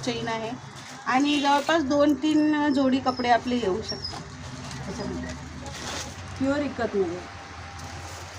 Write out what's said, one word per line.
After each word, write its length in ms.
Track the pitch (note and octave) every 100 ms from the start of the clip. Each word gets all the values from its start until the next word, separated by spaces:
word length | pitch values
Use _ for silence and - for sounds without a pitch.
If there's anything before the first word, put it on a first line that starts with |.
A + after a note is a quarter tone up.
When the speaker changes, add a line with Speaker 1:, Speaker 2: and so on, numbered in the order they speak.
Speaker 1:
चेन 240 | - A#3 A#3
आहे 220 | A3+ A3+ B3+ - - - - -
आणि 340 | B3+ C#4+ D4
जवळपास 420 | C#4 C#4+ C#4 E4
दोन 320 | C4 C#4+ D4
तीन 580 | D4 D#4 D4+ D4+ D4+ D4
जोडी 260 | C4+ C4 C4
कपडे 300 | C4 B3+ A#3+
आपले 280 | A#3 A#3+ B3
येऊ 260 | G#3 F3+
शकतात 380 | - - - - - - - - - - -
त्याच्यामध्ये. 600 | F#3+ G3 - - - - - - - - - - - - -
Speaker 2:
प्युअर 240 | C4 D4
इकतमध्ये. 560 | C#4 - A3 G3+ F3 F3+ - - - - - - - - - - -